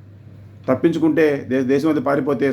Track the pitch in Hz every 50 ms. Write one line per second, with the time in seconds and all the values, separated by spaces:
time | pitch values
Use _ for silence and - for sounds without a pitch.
0 | - - - - - - - - - - - - - 127 131 127 - 165 165 160
1 | 156 160 147 160 160 151 143 139 131 104 127 135 131 123 139 143 139 160 151 151
2 | 123 139 143 151 135 147 143 117 143 135